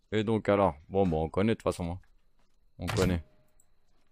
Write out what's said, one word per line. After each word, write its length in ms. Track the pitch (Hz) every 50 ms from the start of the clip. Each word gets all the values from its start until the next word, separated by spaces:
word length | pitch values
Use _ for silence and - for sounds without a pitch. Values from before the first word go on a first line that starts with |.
| _ _ -
Et 100 | 107 107
donc, 260 | 104 113 107 98 -
alors. 280 | 101 101 101 92 78 - - -
Bon, 180 | 90 95 98
bon, 180 | 92 80 78 80
on 40 | 78
connaît 240 | - 90 101 113 113
de 20 |
toute 100 | - -
façon, 260 | 98 87 - 90 85 85
hein. 80 | 92 - - - _ _ _ _ _ _ _ _ _ _ _ _ -
On 80 | 90
connaît. 380 | 87 - - 92 92 90 85 - - _ _ _ _ _ - - _ _ _ _ _ - _ _ _